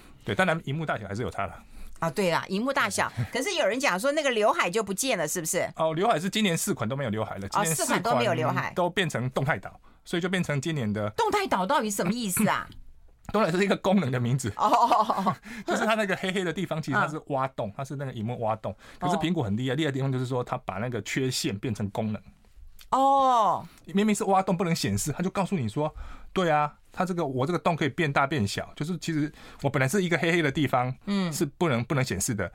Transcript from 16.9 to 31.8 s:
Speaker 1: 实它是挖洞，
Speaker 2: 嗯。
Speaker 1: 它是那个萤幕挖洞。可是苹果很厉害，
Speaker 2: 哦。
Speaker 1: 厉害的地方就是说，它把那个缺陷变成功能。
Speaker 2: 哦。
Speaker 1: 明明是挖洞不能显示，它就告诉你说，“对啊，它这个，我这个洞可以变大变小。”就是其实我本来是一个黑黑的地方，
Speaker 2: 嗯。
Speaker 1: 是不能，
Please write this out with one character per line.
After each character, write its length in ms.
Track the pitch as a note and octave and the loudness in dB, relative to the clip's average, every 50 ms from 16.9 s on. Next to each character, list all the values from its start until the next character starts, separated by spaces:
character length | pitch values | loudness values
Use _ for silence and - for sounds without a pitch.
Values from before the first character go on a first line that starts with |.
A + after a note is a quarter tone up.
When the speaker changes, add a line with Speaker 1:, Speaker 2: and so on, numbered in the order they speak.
Speaker 1:
实 60 | C3+ | 0
它 100 | G3+ F#3 | 0 0
是 140 | D#3 D3+ D#3 - | 0 -2 -6 -6
挖 200 | - C#3+ C3 C3 C3 | -2 -2 0 0 -2
洞， 200 | - - A#2+ G2+ | -2 -4 -6 -6
Speaker 2:
嗯。 60 | - | -6
Speaker 1:
它 80 | - C3+ | -8 -8
是 100 | - D3 | -8 -6
那 100 | C3+ C#3+ | -8 -8
个 60 | C3 A#2+ | -6 -6
萤 100 | A2+ G#2 | -6 -4
幕 160 | A#2 B2 A2 | -4 -4 -2
挖 160 | A#2+ G#2+ A2 | -2 -2 -2
洞。 180 | G#2 - G#2+ F#2+ - - - - - | -2 -4 -8 -8 -10 -14 -20 -10 -4
可 80 | F3 F3+ | -2 0
是 60 | F3+ D#3+ | 0 2
苹 120 | D#3 D#3+ | 2 0
果 120 | F3+ D#3+ | 0 0
很 120 | A#2+ G2+ G2+ | 0 0 0
厉 140 | A2+ B2+ C3 | 0 0 0
害， 60 | B2+ | 0
Speaker 2:
哦。 20 | |
Speaker 1:
厉 80 | D#3 D#3+ | 0 0
害 60 | C#3+ | 0
的 20 | |
地 80 | C3 C3 | 0 0
方 100 | C3+ C#3 | 0 0
就 80 | B2+ B2+ | 0 0
是 60 | B2+ | -2
说， 180 | A#2+ C3+ B2 | -2 -2 -2
它 140 | A#2+ - C3+ | -2 -2 -4
把 200 | B2+ - - F#2 | -6 -6 -6 -6
那 120 | G2 A#2 B2+ | -4 -4 -4
个 140 | A#2+ G#2 | -4 -4
缺 280 | - - - C#3 C3 C3 | -4 -4 -2 -2 0 0
陷 260 | - - - C3 G#2+ | 0 -2 -2 -2 -2
变 180 | G2+ - C3 G#2 | -2 -4 -4 -4
成 140 | - G#2+ G2 | -2 -4 -4
功 240 | - A#2+ A2 G#2+ G#2+ | -2 -2 -2 -2 -4
能。 60 | - - - - _ _ - - - - - - - - - | -6 -10 -14 -20 _ _ -20 -20 -20 -20 -20 -20 -20 -4 0
Speaker 2:
哦。 760 | - C4 C4+ C4+ C#4 C#4 C4+ C4 B3 A#3 G#3 F3+ D3+ - E3 - - - - | 2 4 6 6 6 6 6 6 4 4 4 4 2 0 -4 -8 -16 -20 -8
Speaker 1:
明 220 | - D#3+ G3 G#3 | -2 0 2 4
明 80 | G#3+ G3+ | 4 2
是 100 | - - | 2 2
挖 180 | F#3+ G3 F#3+ | 4 4 4
洞 140 | F#3+ G3+ F3+ | 4 2 2
不 80 | E3 F#3+ | 0 2
能 100 | E3 E3+ | 0 0
显 220 | - - A2+ G2+ | 0 0 0 0
示， 160 | G2+ - D3+ | 0 -2 -2
它 100 | C3 - | -2 -2
就 60 | F3 F#3 | -2 -2
告 160 | - G3+ F3+ | -2 -2 -2
诉 100 | - G3+ | 0 0
你 140 | D#3 A#2 G#2+ | -2 -2 -2
说 260 | - D3 D3+ D3+ - - - - - - - - | -2 -2 -2 -4 -4 -8 -12 -12 -14 -14 -12 -6
，“对 180 | - F#3+ F3+ E3 | -2 0 2 4
啊， 220 | D3+ D3 D3 D3 - - _ - | 4 4 2 0 -4 -8 _ -8
它 120 | - - F#3 | -4 -2 -2
这 100 | F3 F3+ | -2 0
个， 100 | E3+ E3 | -2 -2
我 220 | - - B2 C3 | -2 0 0 0
这 60 | D#3 | 0
个 60 | F3 E3+ | 0 0
洞 180 | - F#3 E3 | 2 0 0
可 80 | - E3 | 2 0
以 40 | C3+ | 0
变 240 | - - E3 C#3+ | 0 0 0 2
大 140 | C#3 D#3 C#3 | 4 2 2
变 200 | C3 E3+ C3 G2+ | 2 2 2 0
小。” 220 | F#2+ - - - - - | 0 -2 -4 -8 -8 -8
就 100 | - D3 | -8 -6
是 120 | E3 F#3 D#3 | -6 -6 -6
其 140 | - - | -4 -2
实 200 | D#3+ D3 D3+ C#3+ - - - - - - | -2 0 -2 -2 -4 -10 -20 -20 -8 -4
我 80 | - C#3 | -2 0
本 100 | - C#3 | 2 2
来 60 | C3 | 2
是 160 | C3 G3 G#3 | 2 2 2
一 60 | F3+ E3 | 2 2
个 100 | E3+ C#3 | 2 2
黑 140 | F3+ E3 | 2 2
黑 100 | F3 E3+ | 4 4
的 80 | D#3 C#3 | 2 2
地 160 | C3+ D#3+ C#3 | 2 2 2
方， 260 | B2+ - B2+ B2 B2+ B2+ - - | 2 2 2 2 0 -4 -6 -4
Speaker 2:
嗯。 260 | G3+ G3+ G3 F#3 E3+ | -2 0 0 0 0
Speaker 1:
是 120 | D3 - E3+ | 0 0 -2
不 240 | C#3+ - - F3+ D#3+ | -2 0 0 2 2
能， 160 | A#2+ A#2 | 2 2